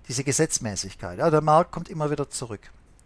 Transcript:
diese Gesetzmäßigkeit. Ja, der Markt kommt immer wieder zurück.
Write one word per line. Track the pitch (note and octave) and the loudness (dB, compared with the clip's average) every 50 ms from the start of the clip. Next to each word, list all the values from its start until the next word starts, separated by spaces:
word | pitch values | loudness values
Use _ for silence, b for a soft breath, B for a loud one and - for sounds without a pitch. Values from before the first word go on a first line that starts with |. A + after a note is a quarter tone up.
| b | b
diese | - A#2+ B2 C3+ | -8 -6 -4 -2
Gesetzmäßigkeit. | C#3+ C3 - D#3+ D#3+ - - A#2+ A2 G2 F2+ - F#2+ - - - F2+ F2+ F#2 | 0 2 2 2 2 0 -2 -4 -4 -6 -6 -8 -8 -10 -10 -10 -8 -4 0
Ja, | C#3+ E3+ | 2 4
der | D3+ D#3 | 4 4
Markt | D#3 D#3 D3+ D#3+ F3+ - - | 6 6 6 6 6 2 -2
kommt | E3+ F3 - | -12 -10 -8
immer | G3+ D#3+ D3+ D3 D3 | -6 -4 -2 -2 -2
wieder | D3 C#3+ - | -2 -4 -6
zurück. | - - B2+ A2+ G#2+ F#2+ - - - - - _ - - - | -6 -10 -10 -8 -10 -12 -12 -16 -20 -20 -20 _ -20 -20 -20